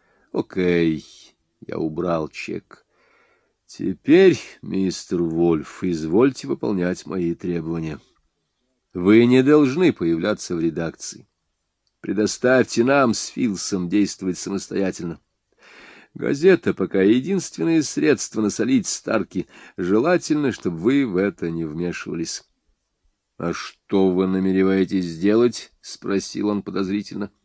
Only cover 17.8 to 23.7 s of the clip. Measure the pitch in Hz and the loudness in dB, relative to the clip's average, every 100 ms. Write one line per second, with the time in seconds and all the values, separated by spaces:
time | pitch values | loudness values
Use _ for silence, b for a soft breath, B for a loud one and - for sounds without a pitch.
17.8 | 139 147 151 123 - 110 104 - 113 131 | 0 0 2 2 -2 -2 -2 -2 0 0
18.8 | - - - 101 90 92 - B B B | 0 -8 -6 -8 -6 -8 -10 B B B
19.8 | 90 107 156 180 - 151 139 - 95 82 | 0 2 2 0 0 -2 -2 -4 -6 -2
20.8 | 98 139 123 90 101 87 85 82 80 80 | 0 2 0 0 -2 -4 -6 -6 -6 -6
21.8 | 87 80 - 85 82 - _ _ _ _ | -6 -8 -8 -8 -8 -10 _ _ _ _
22.8 | _ _ _ _ _ - 85 85 - | _ _ _ _ _ -8 -6 -6 -10